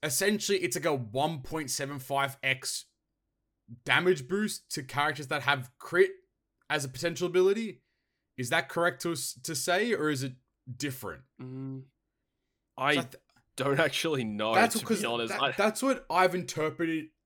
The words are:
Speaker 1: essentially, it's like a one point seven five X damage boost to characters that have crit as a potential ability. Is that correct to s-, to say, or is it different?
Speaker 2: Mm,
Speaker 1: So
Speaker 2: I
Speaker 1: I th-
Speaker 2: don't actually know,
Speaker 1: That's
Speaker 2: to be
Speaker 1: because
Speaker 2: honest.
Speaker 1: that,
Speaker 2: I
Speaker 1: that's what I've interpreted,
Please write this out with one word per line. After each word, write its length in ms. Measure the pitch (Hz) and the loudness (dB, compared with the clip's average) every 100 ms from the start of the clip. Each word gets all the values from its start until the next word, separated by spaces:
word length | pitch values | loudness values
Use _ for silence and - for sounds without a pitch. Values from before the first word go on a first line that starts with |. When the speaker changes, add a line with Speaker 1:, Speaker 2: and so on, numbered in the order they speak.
Speaker 1:
essentially, 560 | 156 131 196 208 - 196 | -4 0 2 2 2 0
it's 160 | 175 175 | 0 0
like 80 | 165 | 0
a 80 | |
one 480 | 139 113 123 151 160 | 0 -2 0 0 -2
point 280 | 131 160 139 | -6 -6 -4
seven 280 | - 139 143 | -6 -6 -8
five 380 | 131 139 139 131 | -4 0 0 0
X 420 | 135 131 - - - _ _ _ _ _ _ _ - 117 | -2 -2 -2 -8 -10 _ _ _ _ _ _ _ -20 -8
damage 440 | - 135 180 175 131 | 2 4 4 2 0
boost 420 | 190 214 - - | -2 -2 -4 -10
to 120 | - | -10
characters 440 | 131 143 151 143 131 | -6 -2 -2 -2 -6
that 140 | 151 | -2
have 280 | 131 143 - - | 2 0 -2 -14
crit 340 | - 175 190 - _ _ _ _ - | 0 4 4 2 _ _ _ _ -4
as 160 | 151 139 | -4 -4
a 40 | |
potential 380 | 131 170 170 175 | -4 -4 -2 0
ability. 540 | 180 185 208 220 - _ _ _ _ _ - | 4 4 4 -2 -8 _ _ _ _ _ -10
Is 120 | 123 | -2
that 180 | 160 165 | 0 0
correct 320 | - 170 175 | 0 0 0
to 100 | 170 | -4
s-, 260 | 160 - - | -4 -6 -10
to 120 | - 147 | -8 -4
say, 380 | - 180 233 | 0 2 2
or 160 | 208 151 | 0 0
is 140 | 143 | 0
it 100 | 135 131 _ _ - 123 | -4 -8 _ _ -16 -8
different? 460 | 143 127 101 69 - - | -6 -6 -10 -12 -16 -16
Speaker 2:
Mm, 400 | 127 131 135 135 | -12 -10 -10 -10
Speaker 1:
So 40 | 131 _ _ _ _ _ _ _ _ - | -14 _ _ _ _ _ _ _ _ -2
Speaker 2:
I 140 | 135 | 2
Speaker 1:
I 20 | 147 | 2
th- 200 | 123 - _ _ _ - | 0 -8 _ _ _ -2
Speaker 2:
don't 220 | 135 139 | 2 4
actually 440 | 156 - 165 143 | 2 2 0 0
know, 300 | 110 104 107 143 | -2 -2 2 4
Speaker 1:
That's 200 | 226 226 | 4 2
Speaker 2:
to 40 | |
be 40 | 220 | -2
Speaker 1:
because 180 | 226 | -2
Speaker 2:
honest. 300 | 156 117 117 | 0 -2 -2
Speaker 1:
that, 80 | - | 0
Speaker 2:
I 100 | 139 | 0
Speaker 1:
that's 320 | - 208 214 | 2 0 2
what 220 | 269 262 - | 0 -2 0
I've 240 | 170 185 | 4 4
interpreted, 760 | 180 151 - 156 151 165 160 156 _ | 4 -4 -2 -2 -2 -2 -2 -6 _